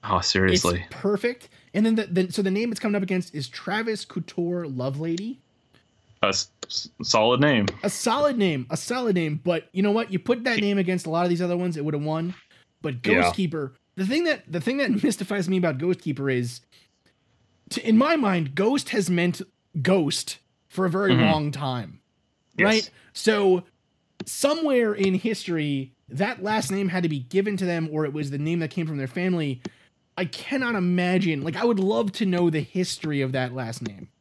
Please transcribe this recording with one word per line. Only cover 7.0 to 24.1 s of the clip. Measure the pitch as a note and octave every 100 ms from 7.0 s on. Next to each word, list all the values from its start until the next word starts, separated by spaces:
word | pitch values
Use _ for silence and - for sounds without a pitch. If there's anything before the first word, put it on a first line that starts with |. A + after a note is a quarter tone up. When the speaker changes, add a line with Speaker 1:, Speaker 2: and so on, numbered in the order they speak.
Speaker 1:
solid | A2+ A2+ A2 B2
name. | D3 B2+ G#2 -
Speaker 2:
A | -
solid | - - B3 D4 B3+
name. | G3 C#3+ A#2+
A | D#3+
solid | - B3 A#3+ F3+
name. | D#3+ D3+
But | F3 E3 -
you | F3+
know | G3+
what? | G#3+ A3+
You | F#3+
put | - B3
that | B3 A3+
name | G3+ G3+
against | F3+ F#3 F3
a |
lot | D#3+
of | F3
these | E3+
other | F3+ F3
ones, | F3+ D#3+
it | D3
would | D3+
have |
won. | D3+ D#3+ E3+ F3+ _ _ _ _
But | D#3 B2+ -
Speaker 1:
Yeah. | F#3 F3
Speaker 2:
Ghostkeeper, | - F3+ D#3+ C#3 - _ -
the | F#3+
thing | C#4+ E4+
that, | D4 -
the | E3+
thing | D#3 C4+
that | C4
<laughs> | G#3
mystifies | D4 - F#3+ G3+ E3+
me | F#3
about | F3 C3
Ghostkeeper | E3+ F3+ - C3+ C#3
is, | B2+ A#2+ A#2+ _ _ _ _ _ _ _ _ _ _ -
to, | - -
in | A3
my | C#4+ D#4+
mind, | A3 F3+ D3 C#3
ghost | G#3 C#4 -
has | A3 F3
meant | F3 F3 F3 - _ _ D#3+
ghost | C#3 F#3+ D3 - - - _ _ _
for | - F#3
a |
very | F3 G3+
Speaker 1:
Mm-hmm. | B2+
Speaker 2:
long | - D#3 D3
time. | C#3+ C#3 B2+ G2 - _ _ _ _ _ -
Speaker 1:
Yes. | G3
Speaker 2:
Right? | A3 G#3+ _ _
So | - A3+ G#3+ G3 F3+ - _ _ _ _